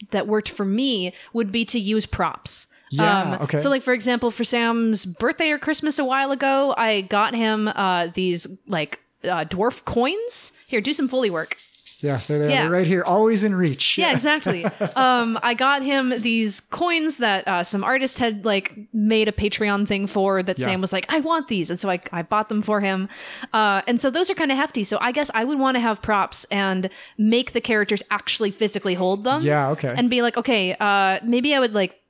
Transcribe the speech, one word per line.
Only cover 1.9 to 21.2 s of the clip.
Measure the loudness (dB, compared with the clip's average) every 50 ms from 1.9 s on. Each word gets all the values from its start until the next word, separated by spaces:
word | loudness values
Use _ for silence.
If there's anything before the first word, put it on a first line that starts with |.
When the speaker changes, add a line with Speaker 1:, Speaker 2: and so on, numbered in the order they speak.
| 0 0 0
Speaker 1:
props. | -2 -2 -2 -2 -2 -4 -6 -6 -2 -2 -2 -2 -4 -8 -20 _ -6
Speaker 2:
Yeah, | -2 2 2 4 4 2
Speaker 1:
Um, | 2 0 -2 -2 -2
Speaker 2:
okay. | -2 0 0
Speaker 1:
so, | 2 2
like, | 0 0
for | 0 0 0
example, | 0 2 0 0 0 0 -2
for | -2 -2 -2
Sam's | 0 0 2 2 2 2 2 2 2 0 0 -2
birthday | -4 -4 -2 -2 -2 0 0 0 0
or | 0 0
Christmas | -2 -2 -2 -2 0 0 0 0
a | 0
while | 0 0 0 0 0
ago, | 0 0 0 2 2 2 2 2 2 2
I | 2 2 2 0
got | 0 0 2 2 2 2 2
him, | 0 0 0 0 0 0 0
uh, | 0 0 0 0 2 0 0 -2 -2
these, | -2 0 0 0 0 -2 -4 -8 -12 _ -6
like, | -4 -4 -4 -4 -8 -12 _ _ _ _ -6 -4
uh, | -2 -2 -2
dwarf | -2 -2 -2 0 -2 -2 -4 -6
coins. | -4 -2 0 0 0 0 -2 -4 -2 -2 -2 -2 -2 -4 -10 -10 -4
Here, | -4 -2
do | 0 0 0
some | 0 0 0
Foley | 0 0 0 0
work. | 0 -2 -4 -6 -8 -12 -14 -16 -20 -20 -18 -16 -10 -6
Speaker 2:
Yeah, | -2 -2 -2 -2 -2 -2
there | 0 0
they | 2 2
are. |
Speaker 1:
Yeah. | 2 2 2
Speaker 2:
They're | 2
right | 2 2 2
here, | 2 2 2 2
always | 2 4 4 4 4 4 2 2
in | 2 2
reach. | 2 2 2 0 0 -2 -2 0 0
Speaker 1:
Yeah, | 2 2
Speaker 2:
Yeah. | 2
Speaker 1:
exactly. | 2 2 2 0 0 0 -2 -2 -2 -2 -4
Speaker 2:
<laughs> | -4 -4 -4 -4 0 2
Speaker 1:
Um, | 4 4 4 4 2 0 -2 0
I | 0 -2 0
got | 0 2 2 2 2
him | 0 0 0 0 0 0 0 -2
these | 0 0 0 0 0 0 0 -2
coins | -4 -6 -4 -2 0 0 0 0 0 0 0 0
that, | 2 2 0 0 0 0
uh, | -2 0 0
some | -2 -2 -2 0
artist | 0 2 2 0 0 -2 0
had, | 0 -2 -2 -2 0
like, | 0 0 0 0 -4 -8 -14 -14 -8 -2
made | 0 2 4 4 4 4 2
a |
Patreon | 0 0 -2 -2 0 0 0 0 0 0 0 0
thing | 0 -2 -2
for | -2 0 0 2 2 2 2 0
that | 0 0 0
Speaker 2:
Yeah. | 0
Speaker 1:
Sam | 0 0 0
was | -2 -2 -2
like, | -2 -2 -2
"I | -2 0